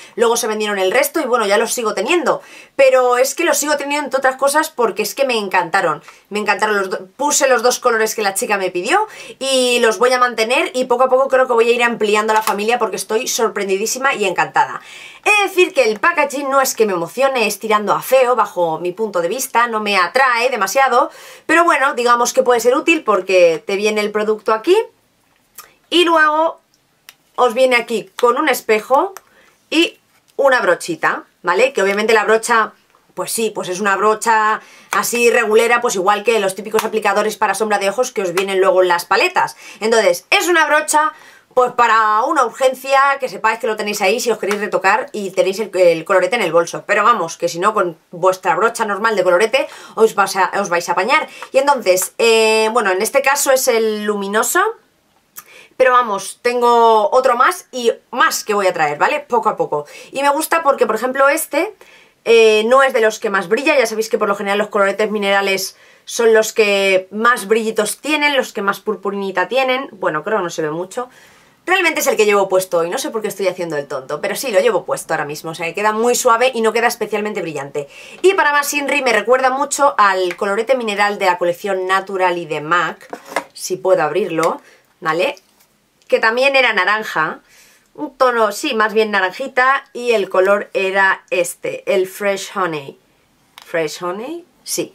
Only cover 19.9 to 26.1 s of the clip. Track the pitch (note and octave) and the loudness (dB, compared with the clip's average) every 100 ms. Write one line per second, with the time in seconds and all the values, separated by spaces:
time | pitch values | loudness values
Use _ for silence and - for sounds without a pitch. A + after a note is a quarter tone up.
19.9 | G3 F3 B3+ C4+ A#3 B3 A#3+ G3 C4+ A#3+ | 0 2 2 2 2 0 -2 -2 2 4
20.9 | A#3+ D#4 - - - - E4 E4+ D4 C#4 | 2 0 -4 -20 -10 0 2 4 2 0
21.9 | B3 A#3+ A#3+ A#3+ C4 A#3 A#3+ A#3+ C#4 D#4 | 0 2 2 2 0 2 2 2 2 2
22.9 | D#4+ A3+ G3+ F#3+ F#3 E3+ D#3 - G3 G#3 | 0 0 -2 2 4 4 2 -4 -2 -2
23.9 | G#3+ G#3 G#3 G#3+ G#3+ - A3 E4+ G#4 A4+ | -2 -2 -2 -2 -2 -2 0 2 2 0
24.9 | _ _ _ _ _ _ - - _ - | _ _ _ _ _ _ -20 -20 _ -2
25.9 | E4 D#4+ | 0 2